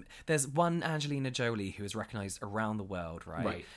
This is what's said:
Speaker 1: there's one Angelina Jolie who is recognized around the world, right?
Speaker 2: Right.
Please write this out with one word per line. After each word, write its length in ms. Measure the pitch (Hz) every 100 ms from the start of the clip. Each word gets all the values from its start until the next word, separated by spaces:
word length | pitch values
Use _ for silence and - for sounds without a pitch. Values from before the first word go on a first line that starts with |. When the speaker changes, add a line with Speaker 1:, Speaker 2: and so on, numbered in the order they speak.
| - - -
Speaker 1:
there's 200 | 156 127
one 380 | 143 170 170
Angelina 480 | 160 156 147 143 135
Jolie 380 | 123 120 113 98
who 140 | - 101
is 100 | 110
recognized 440 | 101 107 98 -
around 380 | 104 107 110 107
the 40 |
world, 420 | 98 92 82 85 -
right? 200 | 80 -
Speaker 2:
Right. 200 | 87 -